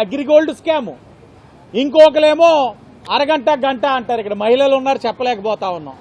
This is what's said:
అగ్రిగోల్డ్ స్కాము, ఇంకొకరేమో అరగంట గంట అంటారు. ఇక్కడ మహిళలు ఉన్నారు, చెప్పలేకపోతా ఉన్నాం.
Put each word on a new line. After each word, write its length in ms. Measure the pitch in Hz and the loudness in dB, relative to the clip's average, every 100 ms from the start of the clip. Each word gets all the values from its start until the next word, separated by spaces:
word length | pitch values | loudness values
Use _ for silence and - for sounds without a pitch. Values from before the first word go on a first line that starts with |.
| 214 | -2
అగ్రిగోల్డ్ 500 | 277 277 302 320 254 | -4 2 2 2 -6
స్కాము, 320 | - 311 220 131 - - - - - - - 220 | -4 -4 -4 -12 -20 -20 -20 -20 -20 -20 -10 -4
ఇంకొకరేమో 680 | 277 311 311 302 302 302 339 311 254 208 - - 180 220 | 0 6 6 6 2 4 4 4 0 -6 -20 -20 -6 -2
అరగంట 340 | 277 311 247 294 269 | 0 0 0 0 -2
గంట 200 | 262 285 262 | -2 -2 -4
అంటారు. 220 | 220 233 | -4 -6
ఇక్కడ 140 | 202 202 | -6 -4
మహిళలు 320 | 214 254 277 269 | 0 2 2 2
ఉన్నారు, 200 | 262 269 233 | 0 -4 -4
చెప్పలేకపోతా 640 | - 247 226 208 208 190 175 | -4 -4 -4 -4 -6 -6 -8
ఉన్నాం. 180 | 147 131 | -12 -18